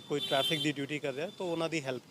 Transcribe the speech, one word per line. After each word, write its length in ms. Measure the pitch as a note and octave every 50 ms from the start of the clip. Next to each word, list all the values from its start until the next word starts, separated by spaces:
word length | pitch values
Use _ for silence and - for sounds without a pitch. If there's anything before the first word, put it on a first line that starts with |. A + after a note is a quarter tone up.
| - -
ਕੋਈ 100 | D3 C#3+
ਟ੍ਰੈਫਿਕ 420 | C#3+ - D#3 C3+ C3+ - E3+ D3+
ਦੀ 100 | - D#3
ਡਿਊਟੀ 280 | C#3+ C#3+ C#3 C3+ D3+ D3
ਕਰ 140 | C#3+ C#3+ B2+
ਰਿਹਾ 140 | C3+ D#3+ E3+
ਤਾਂ 180 | C#3+ - G3
ਉਹਨਾਂ 240 | F3 E3 E3 E3 D#3+
ਦੀ 120 | D#3+ D#3+
ਹੈਲਪ 200 | C#3 C3+ B2+ B2 - -